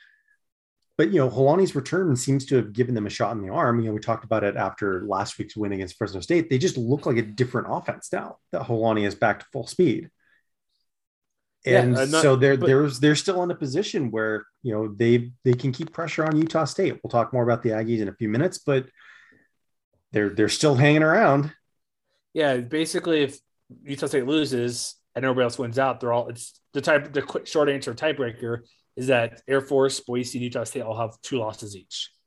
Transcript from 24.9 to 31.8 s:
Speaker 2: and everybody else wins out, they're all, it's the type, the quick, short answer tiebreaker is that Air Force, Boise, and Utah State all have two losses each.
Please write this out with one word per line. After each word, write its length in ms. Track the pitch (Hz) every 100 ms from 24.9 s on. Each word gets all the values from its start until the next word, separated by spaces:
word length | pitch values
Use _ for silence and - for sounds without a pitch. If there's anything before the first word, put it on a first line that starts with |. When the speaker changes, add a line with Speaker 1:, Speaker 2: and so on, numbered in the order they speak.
| - _
Speaker 2:
and 100 | 123
everybody 200 | 131 127
else 140 | 120 -
wins 200 | 120 117
out, 220 | 135 120
they're 120 | 120
all, 160 | 117 120
it's 320 | 117 - _ _
the 80 | 143
type, 320 | 165 147 139
the 100 | 139
quick, 240 | 131 - -
short 220 | 160 147
answer 260 | 139 127
tiebreaker 640 | 113 156 139 120 117 117 117 - _ _ -
is 120 | 127
that 340 | 123 117 117 -
Air 120 | 135
Force, 380 | 135 139 135 135
Boise, 380 | - 123 123 131
and 60 |
Utah 200 | 123 123
State 180 | 117 131
all 140 | 113 110
have 240 | 113 -
two 160 | - 131
losses 360 | 107 113 107
each. 360 | 95